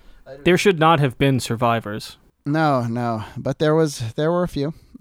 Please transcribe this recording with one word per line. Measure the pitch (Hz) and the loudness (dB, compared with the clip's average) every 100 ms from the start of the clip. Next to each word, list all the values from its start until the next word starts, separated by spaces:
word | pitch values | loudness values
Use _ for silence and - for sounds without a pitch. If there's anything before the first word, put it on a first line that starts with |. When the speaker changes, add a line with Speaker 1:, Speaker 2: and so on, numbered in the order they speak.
| - - - 135 | -20 -20 -20 -4
Speaker 1:
There | - 180 | 2 4
should | 214 175 | 4 4
not | 156 165 | 4 4
have | 139 - | 2 2
been | 139 131 | 0 0
survivors. | - 110 120 117 104 107 - - _ _ - | -2 -2 0 0 -4 -10 -12 -18 _ _ -4
Speaker 2:
No, | 156 156 135 | 0 2 0
no. | 117 117 120 113 101 - | -2 -4 -4 -4 -8 -8
But | - 135 | -6 -2
there | 151 156 | 2 2
was, | 160 143 113 | 0 -2 -8
there | - 156 | -4 -2
were | 175 | -2
a | 180 | -2
few. | 143 139 156 _ - | -4 -6 -8 _ -8